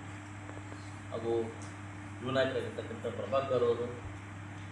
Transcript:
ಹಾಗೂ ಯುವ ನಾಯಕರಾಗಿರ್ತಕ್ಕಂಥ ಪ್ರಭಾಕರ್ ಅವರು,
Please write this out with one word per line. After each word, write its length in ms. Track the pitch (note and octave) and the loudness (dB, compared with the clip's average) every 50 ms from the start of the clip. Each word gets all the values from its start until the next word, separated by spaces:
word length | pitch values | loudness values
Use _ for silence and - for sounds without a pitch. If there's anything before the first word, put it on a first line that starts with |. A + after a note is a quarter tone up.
| - - - - - - - - - - - - - - - - - - - - - - | -8 -10 -10 -10 -10 -10 -10 -8 -8 -8 -8 -8 -8 -8 -8 -8 -8 -8 -8 -8 -8 -4
ಹಾಗೂ 440 | G#2 A2+ A2+ A#2 A#2 A#2 A2+ A2 - - - - - - - - - - - - - - | -4 -2 2 4 4 4 2 0 -2 -6 -8 -8 -8 -8 -8 -8 -8 -8 -8 -8 -8 -4
ಯುವ 100 | A#2 B2+ | -2 2
ನಾಯಕರಾಗಿರ್ತಕ್ಕಂಥ 840 | B2+ C3+ C3 C3 C3 A#2+ G#2+ G#2+ - - G#2+ G2 A2+ G#2 G2+ A#2+ G#2 | 6 6 6 6 4 2 0 0 -2 -4 -4 -4 -4 -2 -2 -2 -2
ಪ್ರಭಾಕರ್ 480 | G#2 G#2 G2 C3 C3+ C3 C3 C3 B2 A#2+ | -2 -2 2 4 4 4 6 6 6 8
ಅವರು, 220 | A#2+ A#2 - - - - - - - - - - - - - - - - - - - | 8 6 4 4 0 -2 -4 -6 -6 -8 -8 -8 -8 -8 -8 -8 -8 -8 -8 -8 -8